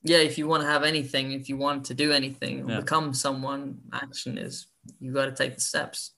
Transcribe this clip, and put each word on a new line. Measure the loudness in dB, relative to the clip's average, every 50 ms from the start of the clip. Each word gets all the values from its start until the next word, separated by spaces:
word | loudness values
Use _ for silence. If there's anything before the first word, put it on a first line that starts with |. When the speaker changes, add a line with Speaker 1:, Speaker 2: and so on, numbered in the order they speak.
| 6
Speaker 1:
Yeah, | 8 8
if | 8 8 6 4
you | -2 0
want | 2 2 2 4
to | 4
have | 4 4 4
anything, | 4 2 2 -2 0 -2 -2 -2 -2
if | -4 -6 -4 -6
you | -4
want | 0 0 0 0 0 -4
to | -6 -2
do | 0 2 4
anything, | 4 2 2 0 -6 -6 -6 -6 -4 -4 -4
Speaker 2:
Yeah. | -2 -2 -2
Speaker 1:
become | 0 2 2 2 2 0 -2
someone, | 0 0 0 -2 -2 -4 -4 -4 -4 -6 -8 -10 -10 -14 -10 -8
action | -8 -8 -8 -10 -10 -8 -8 -6
is, | -6 -8 -10 -10 -12 -14 _ _ _ _ -20 -18 _
you | -10 -4 0
gotta | 0 0 0
take | 0 -2 -2 -2 -2
the | -4
steps. | -4 -2 0 -2 -2 -2 -8 -10 -12 -12 _